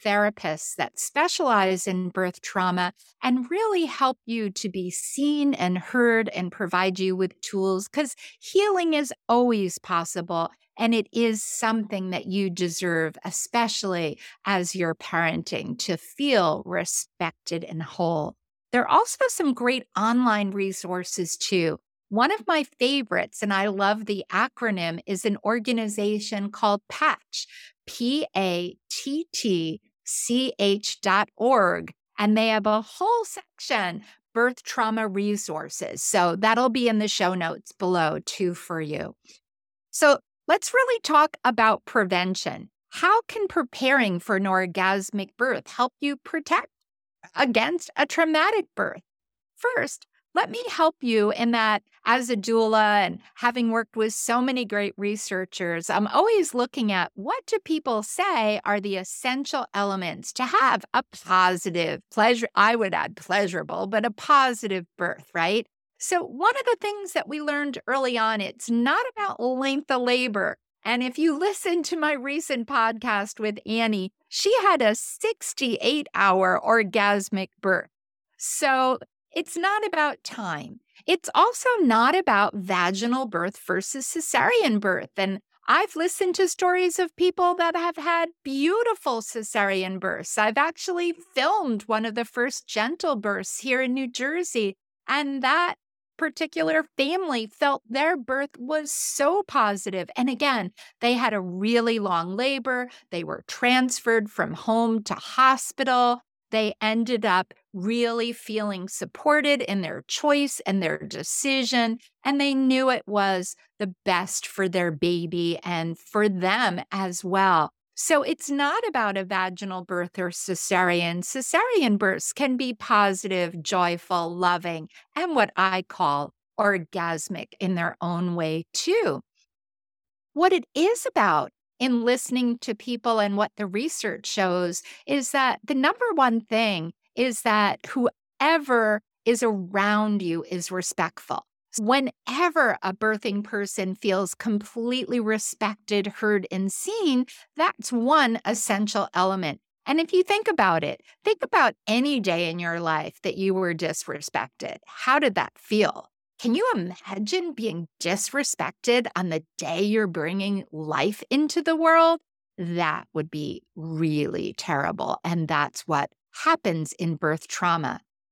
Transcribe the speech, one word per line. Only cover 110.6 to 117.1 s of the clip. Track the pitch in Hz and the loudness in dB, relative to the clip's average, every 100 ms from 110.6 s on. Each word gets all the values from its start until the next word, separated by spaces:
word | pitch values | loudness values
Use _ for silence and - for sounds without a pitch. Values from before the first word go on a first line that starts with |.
and | - 196 | -2 0
their | 165 151 | 0 -2
decision, | 151 - - - 277 269 240 247 226 233 _ _ | -6 -10 -6 -4 0 0 2 0 0 -2 _ _
and | 269 285 | -2 0
they | 285 | 2
knew | 269 262 262 262 | 2 4 4 2
it | 247 | 0
was | - 208 196 185 185 - _ - | 0 0 2 0 -4 -10 _ -8
the | 202 180 | -8 -4
best | - 175 190 - - | 0 0 0 -6 -6
for | - 190 | -2 0
their | 180 175 | 0 0
baby | 151 175 175 170 175 170 170 | 0 0 0 -2 -2 -2 -2
and | 175 170 165 165 | -4 -4 -4 -6
for | - 214 208 | -4 0 2
them | 185 185 214 226 175 - | 2 2 2 2 -2 -6
as | 196 185 | -6 -4